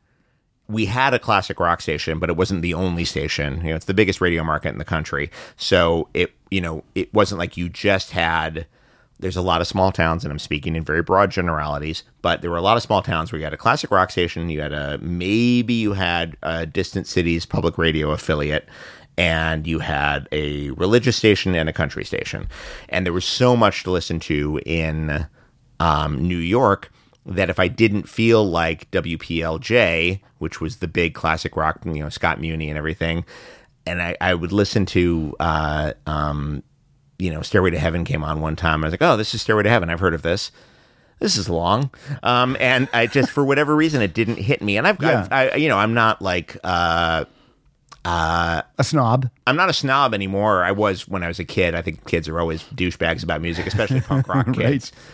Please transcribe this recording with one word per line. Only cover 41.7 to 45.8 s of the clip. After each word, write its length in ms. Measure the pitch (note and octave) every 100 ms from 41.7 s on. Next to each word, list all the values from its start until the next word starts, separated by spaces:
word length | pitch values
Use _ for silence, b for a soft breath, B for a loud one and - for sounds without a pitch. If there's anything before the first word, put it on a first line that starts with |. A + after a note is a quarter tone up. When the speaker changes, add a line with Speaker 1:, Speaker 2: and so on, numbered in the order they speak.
| A2 C#3 - B C#3+
Speaker 1:
Um, 360 | - B2 B2+ C3+
and 300 | B2+ B2+ C3
I 160 | A#2 A#2
just, 240 | C#3 B2
for 140 | - C#3
whatever 280 | C#3 D3 D3+
reason, 240 | D#3+ C#3+
it 120 | G2+
didn't 220 | G#2 A2 A#2
hit 220 | G2+ -
me. 140 | G#2 G2+
And 80 | E3
I've, 160 | G3
Speaker 2:
Yeah. 200 | A#2+ A#2+ F2+
Speaker 1:
I've, 220 | C3+ C3
I, 20 | C#3+
you 140 | D3+
know, 80 |
I'm 160 | G2